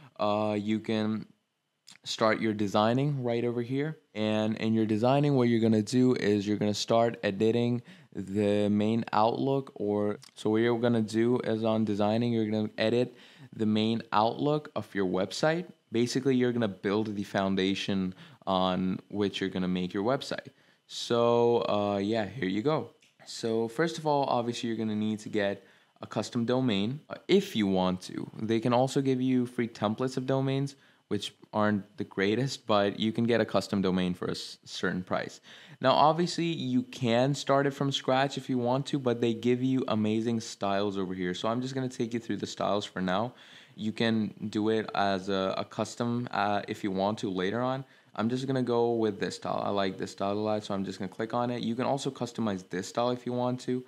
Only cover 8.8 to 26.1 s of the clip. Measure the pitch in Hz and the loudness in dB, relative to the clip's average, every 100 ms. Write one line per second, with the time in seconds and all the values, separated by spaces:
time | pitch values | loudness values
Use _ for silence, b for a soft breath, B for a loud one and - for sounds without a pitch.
8.8 | 107 113 - - 113 120 135 139 135 - | 2 0 0 2 2 2 0 0 -2 -4
9.8 | 104 104 104 104 - - 110 110 120 117 | -2 0 0 -4 -10 -6 0 4 4 2
10.8 | 120 117 107 110 117 123 - 110 113 110 | 2 2 0 2 2 2 0 -2 0 0
11.8 | 107 101 104 113 120 113 107 107 107 - | 0 0 2 2 0 0 0 -2 -2 -2
12.8 | 110 120 123 - B B 135 110 107 107 | 0 2 0 -6 B B -14 -4 0 2
13.8 | 110 113 - 104 113 - 143 151 151 - | 2 -2 0 2 2 2 0 0 -2 -8
14.8 | 110 98 92 92 98 - 156 170 175 - | -6 -2 0 0 -2 0 0 0 -4 -14
15.8 | - 113 120 135 135 127 123 120 110 92 | -6 0 0 0 2 2 2 2 -2 -2
16.8 | 104 104 110 101 98 104 98 95 95 98 | 0 0 0 -4 -4 0 0 2 2 0
17.8 | - 98 92 - B B - 95 92 92 | -2 -2 -2 -6 B B -2 0 2 0
18.8 | 92 92 - 101 101 - 95 92 92 90 | -2 -4 -6 -2 -2 -2 -4 -2 -2 -2
19.8 | 90 101 107 139 - - - - b b | -4 -2 -2 -2 -4 -10 -10 -18 b b
20.8 | b - - 120 117 120 120 117 - 104 | b -10 -2 2 4 4 4 4 2 0
21.8 | 104 101 101 113 98 110 92 98 131 156 | 0 0 0 -2 -4 -4 -4 -2 0 -2
22.8 | 98 _ _ _ - - 117 113 113 - | -4 _ _ _ -18 -8 -2 -2 -2 -2
23.8 | 170 165 156 143 139 123 120 117 117 113 | -2 -2 -2 0 2 0 0 -4 -4 -2
24.8 | 110 107 107 107 - 107 101 98 - b | -2 -2 -2 -4 -4 -2 0 -2 -10 b
25.8 | b b 104 | b b -8